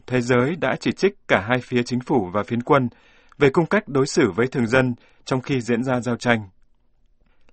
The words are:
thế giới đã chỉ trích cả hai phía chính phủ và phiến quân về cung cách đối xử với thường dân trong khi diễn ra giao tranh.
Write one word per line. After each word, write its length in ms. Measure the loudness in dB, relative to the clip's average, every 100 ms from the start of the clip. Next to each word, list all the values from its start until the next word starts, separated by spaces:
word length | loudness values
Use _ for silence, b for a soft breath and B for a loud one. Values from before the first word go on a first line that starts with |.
| -2
thế 140 | -2
giới 340 | 2 2 2 0
đã 200 | -2 -2
chỉ 120 | -4
trích 360 | 0 -2 -2 0
cả 180 | 0 2
hai 120 | -4
phía 240 | -2 -4
chính 160 | -2 -4
phủ 300 | -2 -2 0
và 100 | -4
phiến 200 | -4 -4
quân 260 | 2 2 2 b b b b b
về 120 | 2
cung 160 | 2 2
cách 220 | 0 0
đối 200 | -2 0
xử 240 | 2 0 2
với 120 | -2
thường 200 | -2 0
dân 280 | 2 0 -2 b b -6
trong 160 | -6
khi 200 | -2 -4
diễn 220 | -2 -2
ra 160 | 0 -2
giao 160 | -2 -4
tranh. 340 | 0 0 -2 _ _ _ _ _ _ _ _ _ _